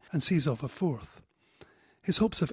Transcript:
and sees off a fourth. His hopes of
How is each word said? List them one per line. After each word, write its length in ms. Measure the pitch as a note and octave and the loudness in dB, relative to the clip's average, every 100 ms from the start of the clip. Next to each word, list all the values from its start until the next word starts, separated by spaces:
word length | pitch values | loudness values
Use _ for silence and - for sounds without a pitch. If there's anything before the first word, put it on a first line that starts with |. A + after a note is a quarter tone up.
| - | -6
and 100 | D#3 | -2
sees 240 | - F3 C#3 | 2 2 2
off 160 | A#2 | -2
a 60 | C3 | -4
fourth. 540 | - F3+ A#2+ - - - _ _ - - _ _ _ | -2 -2 -2 -10 -20 -20 _ _ -20 -20 _ _ _
His 160 | - - | -2 2
hopes 240 | A3 - | 2 2
of 100 | E3 | -2